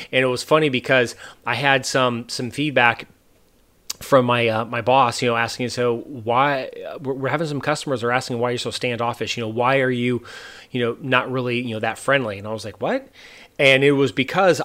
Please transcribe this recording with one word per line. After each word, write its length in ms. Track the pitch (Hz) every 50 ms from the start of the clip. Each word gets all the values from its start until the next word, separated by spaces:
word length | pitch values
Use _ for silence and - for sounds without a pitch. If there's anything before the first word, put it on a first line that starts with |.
| - -
And 100 | - 131
it 60 | 131 127
was 140 | 123 117
funny 260 | - - 156 156 156 143
because 460 | 123 120 - - 131 131 120 113 - - - - - _ -
I 80 | 117 123
had 320 | 120 143 139 139 131 127
some, 420 | - - 135 127 123 120 117 120 -
some 220 | - - 127 117
feedback 580 | - - 151 151 127 127 120 117 113 - - - _ _ _ _ _ _ _ _ _ _ _ _ _ _ _ - - -
from 260 | - - 143 131 123
my, 220 | 120 120 120 117 113
uh, 160 | 110 110 117
my 160 | 110 120 120
boss, 400 | 107 123 131 131 127 120 117 -
you 60 | 131 120
know, 80 | 117
asking, 340 | 117 117 110 - - 127 117
"So 300 | - 127 123 120 117 117
why, 720 | - - 147 120 104 113 117 127 139 147 139 131 120 - - - 92 76 95 -
we're, 140 | - 131 135
we're 140 | 135 131 127
having 160 | 139 151 170
some 160 | 147 147 131
customers 420 | - 147 151 - - 151 131 113 117
are 80 | 120
asking 260 | 123 120 - - 123 117
why 120 | 120 123
you're 80 | 123 117
so 120 | - 120
standoffish, 680 | - - - 123 120 113 117 120 120 - 113 101 - 127
you 20 |
know, 60 | 113 110
why 320 | 110 120 120 127 135 139
are 100 | 127 127
you, 320 | 127 120 120 123 123 113 - - - - - - - - - -
you 120 | - 127
know, 160 | 120 117 120 -
not 320 | 147 131 127 127 127 127
really, 300 | 127 131 123 123 120 120
you 100 | 127 120
know, 80 | 110 110
that 160 | 117 113 -
friendly?" 400 | - - 135 135 139 123 107 98
And 100 | 101 101
I 60 | 107
was 100 | 110 107
like, 160 | 110 107 - -
"What?" 300 | 120 165 240 269 - - _ - - - - - - - _ -
And 240 | 143 135 135 131
it 100 | 139 147
was 200 | 143 139 139 127
because 480 | - 139 127 - - 180 196 180 151 -